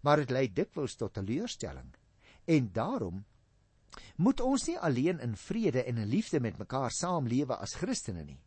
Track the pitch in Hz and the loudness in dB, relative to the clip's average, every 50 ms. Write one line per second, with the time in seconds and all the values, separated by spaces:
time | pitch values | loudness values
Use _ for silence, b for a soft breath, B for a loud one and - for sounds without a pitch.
0 | - 143 147 151 143 123 127 131 135 120 92 143 185 - _ - 143 117 - - | 6 6 6 6 4 2 2 2 2 2 2 0 -2 -2 _ -4 -4 -4 -2 -4
1 | 113 98 - - 95 95 117 156 226 240 - - - - 67 65 64 - - _ | -4 -4 -2 -4 -2 0 0 -2 -2 -4 -6 -8 -8 -8 -8 -10 -14 -16 -18 _
2 | _ _ _ b b b b b b - 165 151 127 104 87 113 113 175 262 240 | _ _ _ b b b b b b 4 4 4 4 2 0 -2 0 0 0 -2
3 | 107 90 85 98 104 _ _ _ _ _ _ _ _ _ _ _ _ _ B B | -2 -4 -4 -8 -10 _ _ _ _ _ _ _ _ _ _ _ _ _ B B
4 | B B B - 165 - 269 - 240 254 277 254 - - 339 370 - 165 131 123 | B B B 4 4 4 4 4 2 2 2 2 0 -2 -4 0 0 2 2 4
5 | 135 170 185 156 123 120 107 - - - 196 226 226 180 120 127 120 127 120 117 | 2 2 0 0 -2 -4 -6 -6 -6 -6 -4 2 2 2 2 2 0 0 -2 -2
6 | 107 101 120 196 220 - - 147 120 113 85 - 104 - 127 135 135 120 - - | 0 0 0 0 0 2 0 0 0 0 -4 -6 -8 -4 -4 -2 -2 -2 -4 -4
7 | - 180 180 165 135 117 120 131 147 127 123 - - 104 - - 170 247 254 - | -2 -2 0 0 0 2 2 0 2 0 -2 -4 -4 -8 -6 -6 -4 -4 -4 -4
8 | - - 95 85 76 71 69 65 - | -4 -8 -8 -8 -10 -12 -14 -20 -20